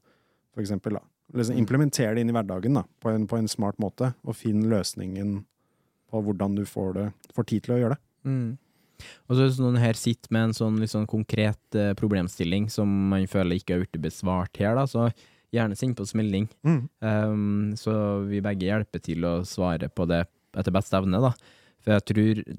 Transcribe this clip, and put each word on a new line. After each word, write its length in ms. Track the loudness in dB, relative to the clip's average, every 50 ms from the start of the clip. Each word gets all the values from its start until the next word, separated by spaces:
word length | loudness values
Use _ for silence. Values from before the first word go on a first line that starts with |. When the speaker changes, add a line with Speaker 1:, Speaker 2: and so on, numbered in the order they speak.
| _ _ _ _ _ _ _ _ _ _ -8
Speaker 1:
for 60 | -8
eksempel, 300 | -4 -4 -4 -4 -4 -4 -6
da. 60 | -6 -8 _ _ _ _ -6 -2
Liksom 220 | -2 -2 0 2
Speaker 2:
Mm. 100 | 0 2
Speaker 1:
implementer 480 | 2 2 2 2 2 2 0 0 0 2
det 60 | 0
inn 100 | 0 2
i 20 |
hverdagen, 420 | 0 0 0 -2 -4 -2 0 2 2
da, 100 | 0 0 -4 _ _
på 120 | -2 -2 0
en, 120 | 0 0
på 100 | 0 0 -2
en 80 | -2 -2
smart 280 | -2 -2 -2 -2 -2 -2
måte, 360 | -4 -4 -2 -2 -2 -2 -2 _ -8
og 100 | -10 -8
finn 260 | -6 -2 0 0 2 2
løsningen 800 | 2 2 2 0 -2 -6 -8 -8 -8 -6 -4 -4 -4 -4 -6 -8 _ _ _ _ _ _ _ _ _ _ _ _ -6
på 100 | -4 -2 -2
hvordan 300 | -2 0 0 0 0 0
du 60 | -2 -4
får 300 | -4 -4 -6 -4 -4 -2
det, 180 | -2 -4 -4 -6 _ -18 -10 -4
får 100 | -4 -2
tid 160 | 0 -2 -2 0
til 100 | 0 0
å 40 | 2
gjøre 100 | 2 0
det. 80 | -2 -4 _ _ _ _ -6 -4
Speaker 2:
Mm. 280 | -4 -2 -4 -6 -8 -10 _ _ _ _ _ _ _ -20 -20 -20 -20 -12 _ 0
Og 80 | 4
så 120 | 4 6 4
hvis 100 | 4 2
noen 200 | 2 2 4 4
her 160 | 4 2 2
sitter 340 | 0 0 -2 -2 -2 -2 0
med 120 | 2 2 2
en 60 | 2
sånn, 260 | 0 0 0 0 2 0
litt 120 | 0 0
sånn 160 | -2 -2 -2 -2
konkret, 480 | -2 -4 -2 -2 0 2 2 2 0 -4 _ -4 -2
eh, 200 | 0 0 0 0
problemstilling 760 | 0 0 0 2 0 0 -2 -2 -2 -2 0 0 0 0 -2
som 160 | 0 0 0 2 2 2 2 2
man 180 | 2 2 0
føler 300 | 0 0 0 0 2 0 -2
ikke 140 | -2 -2 -2 -2
har 80 | -2
blitt 140 | -2 -4 -4
besvart 540 | -4 -6 -6 -4 -2 -2 0 0 -2 -4 -2 -2
her, 180 | 0 2 2
da, 80 | 2 0
så 280 | 0 0 0 0 0 0 _ -14 _ _ _ _ -4
gjerne 240 | -2 0 0 0 -2
send 200 | -2 -2 -4 -2
på 60 | -4
oss 100 | -6 -4
melding. 360 | -2 0 0 0 0 0 -2 -2 -6 _ 0
Speaker 1:
Mm. 240 | 2 2 2 0 -6 _ -4
Speaker 2:
Ehm, 720 | -2 0 0 0 0 0 0 0 0 0 0 0 0 -2 -4
så 500 | -4 -2 -2 0 0 0 0 0 -2 -2 -2
vi 120 | -2 -2
begge 280 | -2 -2 -2 0 0 0
hjelper 320 | 0 0 -2 -2 -6 -8
til 140 | -6 -4 -2 -2
å 180 | 0 0 0 -2 -4
svare 440 | -4 -2 -2 0 0 0 -2 -4 -4
på 160 | -4 -2 0
det 220 | 2 2 2 0 -2 _ _ _ _ -6
etter 160 | -2 -2 0
beste 220 | 0 0 0 2 0
evne, 240 | 0 2 2 2 2
da. 120 | 2 2 0 -2 -8 -20 -20 _ _ _ _ _
For 180 | 0 2 2 2
jeg 60 | 2
tror 540 | 2 2 4 4 4 2 0 -2 -8 -12